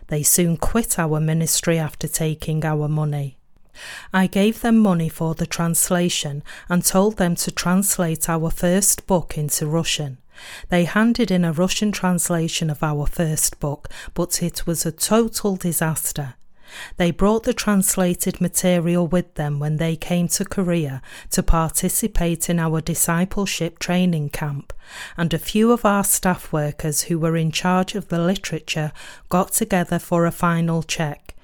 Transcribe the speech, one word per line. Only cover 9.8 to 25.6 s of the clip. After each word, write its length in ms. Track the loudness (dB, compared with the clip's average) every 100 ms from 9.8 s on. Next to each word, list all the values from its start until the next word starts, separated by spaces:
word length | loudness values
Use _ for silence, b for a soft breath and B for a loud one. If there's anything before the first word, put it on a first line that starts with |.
| -2 -4 -6 -10 -18 B B B B
They 160 | 0 2
handed 440 | 4 4 2 2
in 160 | 2 2
a 80 |
Russian 380 | 2 0 2 -2
translation 800 | 0 0 0 0 0 0 -2 -2
of 100 | -2
our 240 | -2 0 0
first 540 | 0 0 0 -2 -2
book, 280 | -6 -6 -10 B B -4
but 260 | -2 -2
it 240 | -4 -4 -4
was 180 | -2
a 80 | -2
total 680 | -2 2 2 2 0 -2 -2
disaster. 800 | -2 0 0 -2 -4 -6 -8 -10 -20 B B B B B
They 140 | 0
brought 320 | 4 4 2
the 100 | 0
translated 880 | -2 2 2 2 2 0 0 -2 -2
material 640 | -2 0 2 2 2 2 2
with 280 | 0 0 -4
them 240 | -4 -2
when 180 | -2 0
they 180 | -2 -4
came 320 | -2 0 0
to 140 | -2
Korea 580 | -4 -2 0 0 -2 -6 B B B
to 100 | 0
participate 1080 | 4 4 4 0 -2 0 0 2 2 0 0
in 100 | 0
our 220 | 2 0
discipleship 1000 | -2 -2 0 0 0 -2 -2 -2 -4 -6
training 500 | -2 2 2 0 -2
camp, 440 | -4 -6 -6 -8 -12 B B B B
and 180 | -2
a 60 | -2
few 320 | 0 2